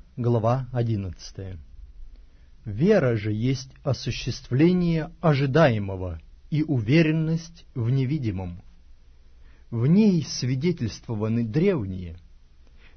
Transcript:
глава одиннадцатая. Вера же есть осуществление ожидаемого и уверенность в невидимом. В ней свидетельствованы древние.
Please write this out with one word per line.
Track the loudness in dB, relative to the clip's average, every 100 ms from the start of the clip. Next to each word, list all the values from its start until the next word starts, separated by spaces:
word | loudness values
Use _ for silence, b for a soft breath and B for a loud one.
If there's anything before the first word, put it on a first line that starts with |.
| -16 -4
глава | 0 2 2 0 -2
одиннадцатая. | -2 0 -2 -4 -10 -14 -12 -12 -12 -16 -18 -18 -16 -18 -18 -20 -20 -20 -16
Вера | -10 0 4 4 4
же | 2 -2
есть | -2 0 -2 -6 -8
осуществление | -4 -4 -4 -4 -6 -8 -2 2 4 4 2 0 -4 -2
ожидаемого | 0 2 2 4 4 4 -2 -6 -6 -8 -14 -20 -4
и | -2
уверенность | 0 0 2 4 4 2 0 -2 -6 -18 -14 -4
в | 0
невидимом. | 0 0 -2 -2 -4 -8 -12 -16 -20 -20 -20 -20 -20 -20 -20 -20 -20 -8
В | 0 4
ней | 6 6 2
свидетельствованы | -2 -4 -4 0 -2 -2 -4 -6 -8 -4 -2 0
древние. | 0 0 2 0 -4 -8 -10 -14 -20 -20 -20 -20 -20 b b